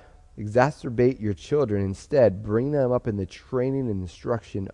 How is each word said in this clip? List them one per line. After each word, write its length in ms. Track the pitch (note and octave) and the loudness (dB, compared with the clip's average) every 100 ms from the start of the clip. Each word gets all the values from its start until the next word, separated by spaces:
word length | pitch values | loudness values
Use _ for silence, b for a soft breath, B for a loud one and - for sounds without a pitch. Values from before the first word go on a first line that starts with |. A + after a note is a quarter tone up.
| b b - - | b b -20 -12
exacerbate 840 | G#2 G#2+ C3+ D3 D3+ A#2 B2 B2 | 0 4 4 2 -4 2 2 2
your 140 | G#2 | -2
children. 500 | G2 - D3 C3 G2+ | -4 -2 0 0 0
Instead, 580 | G2 F#2+ - D3 A2+ F#2 | -2 -6 -2 4 4 4
bring 300 | G#2+ G#2+ C3+ | -2 -2 0
them 200 | D3 B2+ | 0 0
up 140 | B2 A#2+ | 0 -2
in 100 | G2+ | -4
the 100 | F#2 | -4
training 600 | - - C3 B2+ C3+ B2+ | -10 -6 -2 -2 -2 -2
and 140 | G2 | -4
instruction 640 | F2+ - B2 A#2 - - G2 | -6 -8 -4 -4 -4 -8 -8